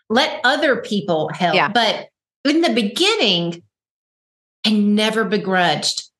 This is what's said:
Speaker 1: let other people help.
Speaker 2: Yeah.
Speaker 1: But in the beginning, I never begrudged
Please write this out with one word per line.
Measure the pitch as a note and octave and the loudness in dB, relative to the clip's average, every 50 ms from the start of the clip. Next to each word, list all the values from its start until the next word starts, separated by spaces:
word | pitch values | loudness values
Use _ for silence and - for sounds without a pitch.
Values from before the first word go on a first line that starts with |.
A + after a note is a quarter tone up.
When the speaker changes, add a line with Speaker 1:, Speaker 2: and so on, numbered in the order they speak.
| _ - | _ -2
Speaker 1:
let | A3 A#3+ D4+ D4+ - - - | 0 0 0 0 -2 -2 0
other | B3 C#4 C#4+ D#4 D4+ A#3+ - - | 0 0 2 0 0 0 0 -2
people | - G#3+ G3+ - - E3+ D#3 D#3 D#3 D3+ | -4 -4 -4 -2 -2 -2 -2 -2 -4 -4
help. | - F#3+ E3+ D#3+ | -2 -2 0 2
Speaker 2:
Yeah. | F3+ D#3 C#3+ | 2 2 2
Speaker 1:
But | - A#3+ A3+ G#3+ F3+ - - - _ _ _ _ _ _ - | 2 0 0 0 -2 -4 -8 -14 _ _ _ _ _ _ -2
in | C4+ D4+ E4 E4 | 0 2 2 2
the | D#4+ | 2
beginning, | A3+ A#3+ A3 G3+ - - E4+ G4+ A4+ G#4+ D4+ G#3+ F#3 E3+ E3+ E3+ E3+ - - _ _ _ _ _ _ _ _ _ _ _ _ _ _ _ _ _ _ _ - | 0 0 -2 -2 -2 0 0 0 2 2 2 2 2 0 -2 -4 -6 -8 -14 _ _ _ _ _ _ _ _ _ _ _ _ _ _ _ _ _ _ _ -2
I | A3 | 0
never | G#3+ G#3 G#3 G3+ G#3 G#3 G#3+ A3 G#3+ A3 A3 | 0 2 2 2 2 2 2 0 0 0 -2
begrudged | F#3 G#3+ G#3 - F#3+ F#3+ F#3 F3+ E3+ D3+ D3 - - - - - - _ | -2 -2 -2 -2 0 0 2 2 2 0 0 -2 -4 -6 -6 -10 -16 _